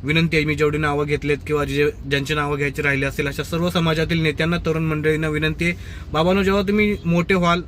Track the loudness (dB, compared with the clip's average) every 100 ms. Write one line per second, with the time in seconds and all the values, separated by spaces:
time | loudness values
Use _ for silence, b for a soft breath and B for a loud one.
0 | 2 2 4 2 0 2 2 2 0 0
1 | 0 -2 0 -2 0 -2 0 0 0 -2
2 | -2 -2 0 -2 -2 -2 -2 -2 0 0
3 | -2 -2 -4 -4 -4 -2 0 2 2 0
4 | 0 0 0 0 0 0 0 0 0 0
5 | 0 0 0 0 -2 0 -2 -2 B B
6 | B 0 2 2 2 2 2 2 2 0
7 | 0 0 2 2 2 2